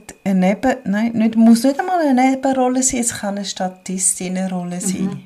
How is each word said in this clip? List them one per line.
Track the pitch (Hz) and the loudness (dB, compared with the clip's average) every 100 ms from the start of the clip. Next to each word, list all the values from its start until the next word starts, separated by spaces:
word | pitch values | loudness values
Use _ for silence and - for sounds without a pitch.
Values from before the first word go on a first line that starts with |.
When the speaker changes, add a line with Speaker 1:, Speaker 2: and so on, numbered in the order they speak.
| - - | -8 -8
Speaker 1:
eine | 196 190 185 | -2 2 2
Neben-, | 208 262 254 | 2 0 -2
nein, | - 202 233 | -4 -2 -2
nicht, | 226 220 220 | 0 0 4
muss | 226 233 | 6 6
nicht | 269 277 | 4 0
einmal | 370 359 302 | -2 0 2
eine | 247 262 | 4 2
Nebenrolle | 262 269 262 254 254 | 2 0 0 0 0
sein, | 262 247 | -2 -2
es | 233 - | -4 -4
kann | 202 202 | -8 -6
eine | 196 | -8
Statistinnenrolle | - 185 185 - 185 - - 180 185 190 185 175 175 | -6 -6 -6 -10 -4 -2 -2 -4 -4 -4 -6 -6 -6
Speaker 2:
Mhm. | |
Speaker 1:
sein. | 185 185 190 - | -6 -4 -4 -6